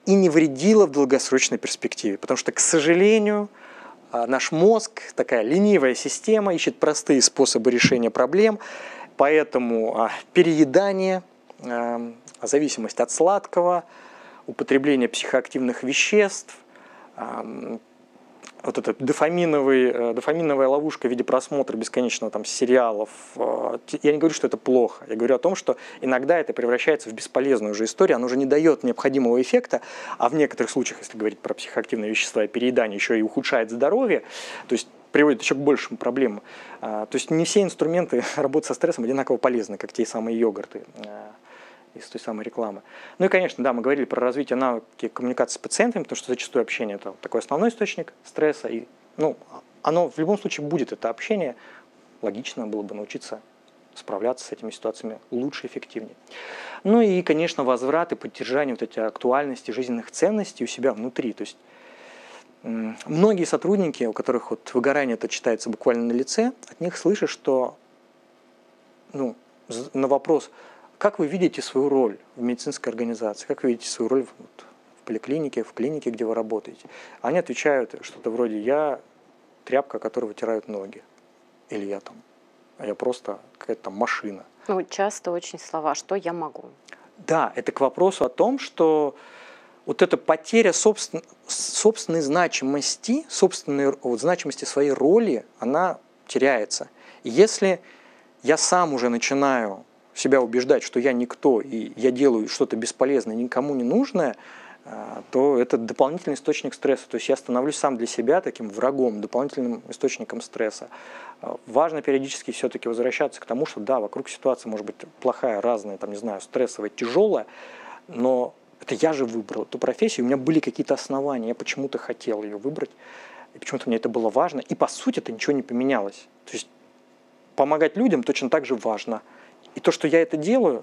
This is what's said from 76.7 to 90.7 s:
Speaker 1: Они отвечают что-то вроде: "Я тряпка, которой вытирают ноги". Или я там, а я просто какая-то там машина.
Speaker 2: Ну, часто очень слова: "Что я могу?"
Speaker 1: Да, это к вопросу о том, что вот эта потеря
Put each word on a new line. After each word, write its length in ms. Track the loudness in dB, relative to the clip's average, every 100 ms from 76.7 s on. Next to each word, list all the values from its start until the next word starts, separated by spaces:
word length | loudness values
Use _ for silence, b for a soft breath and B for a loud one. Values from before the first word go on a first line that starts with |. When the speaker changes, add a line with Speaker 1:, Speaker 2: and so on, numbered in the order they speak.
| -18 -20 B B B
Speaker 1:
Они 160 | -2 -2
отвечают 560 | -2 -2 2 2 -2 -8
что-то 280 | -18 -8 -6
вроде: 280 | -2 -2 -2
"Я 400 | 0 0 0 -4 _ _ _ _ _ _ -2
тряпка, 320 | -2 -2 -8
которой 260 | -6 -6 -6
вытирают 420 | -6 -4 -4 -4
ноги". 360 | -12 -12 -16 _ _ _ _ _ _ _
Или 160 | -8 -6
я 140 | -8
там, 160 | -12 -20 _ _ _ _ _ _
а 80 | -8
я 80 | -4
просто 440 | -2 -4 -8 -12 -14 _
какая-то 260 | -8 -8
там 100 | -8 -4
машина. 480 | -2 -2 -6 -12 -18 _ -4
Speaker 2:
Ну, 140 | -4
часто 480 | -4 -2 -4 -2 -6
очень 280 | -6 -8 -16
слова: 340 | -8 -4 -2 -4
"Что 200 | -4 -4
я 180 | -4
могу?" 320 | -6 -8 -12 -18 -20 -20 B B _ 0
Speaker 1:
Да, 240 | 2 2 -2
это 160 | -6
к 80 | 0
вопросу 440 | 0 4 0 2 -2
о 40 |
том, 280 | 2 2 2
что 580 | -6 2 4 4 0 -4 B B B B B B -8
вот 160 | 2
эта 160 | 2 2
потеря 540 | 2 0 4 4 4